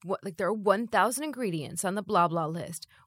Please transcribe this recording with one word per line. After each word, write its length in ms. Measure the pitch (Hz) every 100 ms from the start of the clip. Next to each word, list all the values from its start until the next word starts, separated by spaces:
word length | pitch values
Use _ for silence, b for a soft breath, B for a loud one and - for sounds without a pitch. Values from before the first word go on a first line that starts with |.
what, 180 | 170 190 -
like, 100 | 160
there 120 | 185
are 60 |
one 340 | 214 202 196 233
thousand 360 | 208 208 262
ingredients 640 | 302 262 233 165 131 165 190
on 100 | 202
the 60 |
blah, 260 | 196 202 175
blah 200 | 165 160
list. 380 | 170 - 165 - b